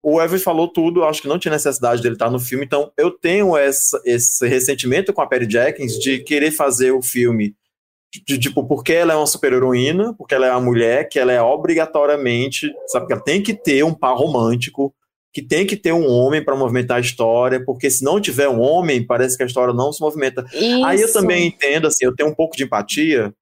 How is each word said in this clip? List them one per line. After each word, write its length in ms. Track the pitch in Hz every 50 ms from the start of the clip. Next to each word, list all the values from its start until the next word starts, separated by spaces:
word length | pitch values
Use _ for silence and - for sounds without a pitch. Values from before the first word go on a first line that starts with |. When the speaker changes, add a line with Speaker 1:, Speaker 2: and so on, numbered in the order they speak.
Speaker 1:
o 180 | - 151 151 165
Evan 200 | 165 160 180 190
falou 280 | 185 185 165 160 170
tudo, 360 | 165 165 175 160 170 170 175 165
acho 160 | 156 156 151
que 60 | -
não 100 | 139 147
tinha 140 | 180 - 170
necessidade 500 | 156 147 - 147 131 - 127 120 120 120
dele 140 | 117 120 113
estar 160 | - 123 120
no 80 | 123 123
filme, 260 | 123 - 127 131 143
então 260 | 131 147 143 147 147 _
eu 140 | - 151 180
tenho 440 | 180 - - 170 180 208 208 185 165
essa, 460 | 147 139 139 131 - - - - - -
esse 440 | 123 120 120 123 - - - 127
ressentimento 680 | 120 135 131 127 143 139 127 - 123 127 170 196 190 -
com 80 | -
a 60 | 147
Perry 200 | - 131 127 123
Jenkins 520 | 110 107 120 123 151 151 - 139 117 110 110
de 180 | - 135 135 123 127
querer 260 | - 151 143 147 156
fazer 400 | 156 - 151 139 123 123 131 127
o 100 | 131 131 127
filme 520 | - - 127 123 120 117 110 104 104 104 _ _ _ _ _ _ _ _ _ _ _ - - _
de, 100 | - 139
tipo, 260 | 127 120 139 - 143 131
porque 260 | 127 147 131 - - 160
ela 200 | 170 175 165 160
é 20 |
uma 100 | 156 151
super-heroína, 880 | 143 - - - 135 123 127 123 127 123 123 127 143 160 185 208 240 220
porque 200 | _ - - 143
ela 100 | 131 131
é 60 | 127
uma 100 | 127 127
mulher, 480 | 127 123 120 117 117 113 120 139 160 -
que 80 | -
ela 140 | 147 127 127
é 100 | 127 123
obrigatoriamente, 1300 | 117 120 143 - - 160 165 160 160 156 - 151 143 147 147 147 135 123 120 120 127 131 123 - 156 147 - - -
sabe, 220 | - - 208 -
que 60 | - 123
ela 100 | 107 -
tem 180 | 135 156 202
que 140 | 202 220 214
ter 280 | - - 160 143 139 151
um 80 | 165
par 220 | 160 - - 127 127
romântico, 760 | - 143 170 143 123 113 113 120 120 120 - _ - 139 139 _ _ _ _ _ _ _ _ _
que 80 | 151
tem 240 | 127 127 151 160 202
que 100 | 190 208
ter 180 | 202 - 175 165
um 140 | 170 160
homem 380 | 135 120 123 127 135 147 156 147
pra 100 | 151 139
movimentar 420 | 139 135 120 120 127 123 123 123
a 20 | 123
história, 680 | 120 123 - - 117 113 113 120 123 127 127 127 127
porque 240 | 135 127 123 - 139
se 140 | 131 - 131
não 180 | 139 170 208
tiver 260 | 208 - 131 120 143
um 120 | 143 127 113
homem, 420 | 120 139 160 180 180 160 135 120 113
parece 320 | - 123 120 127 127 127
que 60 | -
a 60 | 131
história 260 | 123 127 131 123 123 120
não 180 | 120 131 147
se 80 | 147 -
movimenta. 460 | 160 151 151 156 139 131 123 127 123 127 - 147 208 233 247 247 254
Aí 160 | 165 180 202
eu 40 | 220
Speaker 2:
Isso. 60 | 226 220 220
Speaker 1:
também 280 | 190 175 180 175 175
entendo, 400 | 170 - _ 156 139 143 160 156
assim, 180 | 151 - - 127
eu 100 | 127 127
tenho 140 | - 147 151
um 60 | 151
pouco 200 | - 160 160 -
de 100 | 131 135
empatia 680 | 131 - 104 101 - - 147 156 160 151 120 107 101 104 _